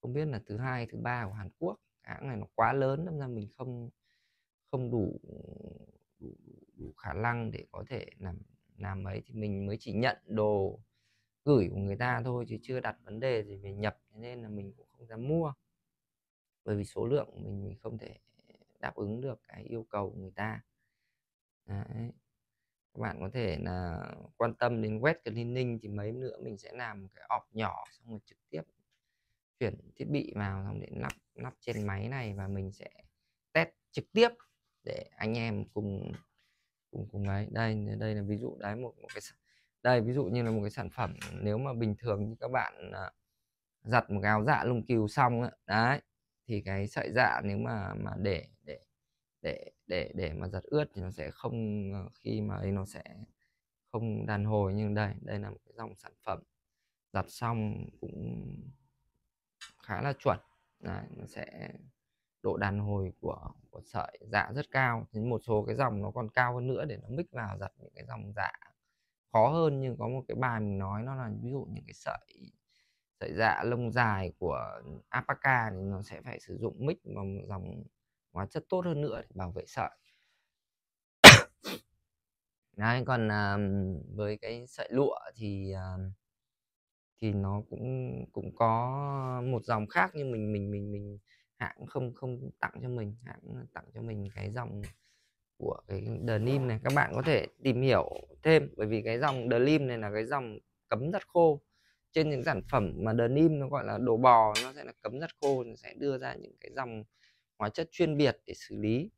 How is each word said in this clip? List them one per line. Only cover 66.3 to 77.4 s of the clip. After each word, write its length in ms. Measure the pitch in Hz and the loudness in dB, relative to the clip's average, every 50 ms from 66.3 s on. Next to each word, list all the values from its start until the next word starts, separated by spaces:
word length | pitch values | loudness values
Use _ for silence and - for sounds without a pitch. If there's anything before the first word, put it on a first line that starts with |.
| - - 123 123 123 | 2 2 2 2 0
hơn 120 | 123 123 127 | -2 -2 -2
nữa 180 | 131 - 139 | -2 -2 -2
để 120 | 151 110 - | -4 -6 -8
nó 60 | - 104 | -8 -8
mix 160 | 120 147 - - | -6 -6 -6 -6
vào 260 | - 123 113 101 98 98 | -6 -6 -6 -6 -6 -8
giặt 140 | 98 - _ _ | -8 -10 _ _
những 140 | - - _ | -20 -20 _
cái 100 | - - | -18 -12
dòng 280 | 117 120 110 104 101 104 | -12 -12 -10 -10 -10 -6
dạ 160 | 107 98 - - - - - _ _ _ _ _ _ _ _ _ _ _ _ | -4 -4 -4 -4 -8 -20 -20 _ _ _ _ _ _ _ _ _ _ _ _
khó 160 | - 113 110 127 | 6 6 6 8
hơn. 320 | 151 165 165 156 143 135 | 6 4 4 4 2 2
Nhưng 160 | 135 131 117 - | -2 -4 -4 -4
có 100 | 110 113 | -4 -2
một 160 | 127 135 131 - | -2 -4 -4 -4
cái 80 | 113 | -2
bài 240 | 113 127 127 117 110 | -2 0 0 0 0
mình 180 | 110 104 98 98 | -2 0 0 -2
nói 260 | 98 95 101 104 113 | -2 -2 -4 -4 -4
nó 120 | 131 135 | -6 -6
là 160 | 131 127 110 107 104 113 | -6 -6 -6 -6 -6 -6
ví 80 | 120 | -6
dụ 160 | 135 139 - - 113 | -6 -6 -6 -8 -10
những 100 | 104 143 156 | -12 -12 -16
cái 60 | - | -20
sợi, 580 | - - - - - - _ - - - - _ _ _ _ _ _ _ _ _ _ _ _ _ _ | -8 -6 -6 -6 -6 -12 _ -20 -20 -20 -20 _ _ _ _ _ _ _ _ _ _ _ _ _ _
sợi 140 | - - 78 | -8 -6 0
dạ 300 | 87 113 110 78 - 87 | 2 4 4 4 4 2
lông 280 | 113 120 120 123 117 | 0 0 0 -2 0
dài 420 | 110 123 120 110 104 95 95 87 - _ | 2 2 2 4 2 0 -2 -4 -6 _
của 420 | 95 85 71 64 57 50 50 55 58 64 76 - - _ | -2 -2 -2 -2 -4 -6 -10 -12 -14 -14 -16 -16 -12 _
alpaca 600 | - 113 - - 143 - - 139 131 123 113 110 | -4 -4 -2 -2 -4 0 4 4 4 4 2 0
thì 60 | 98 92 | -4 -4
nó 200 | 95 98 101 95 | -4 -4 -4 -4
sẽ 200 | 104 - - 78 | -6 -10 -12 -14
phải 180 | - 127 117 - | -12 -12 -12 -12
sử 180 | - - 92 95 | -12 -12 -10 -6
dụng 280 | 104 113 - - 120 | -4 -6 -4 -2 -2
mix 120 | 143 185 - _ | -2 -2 -4 _
vào 220 | - 101 101 98 | -12 -10 -8 -6
một 200 | 95 98 98 | -6 -6 -8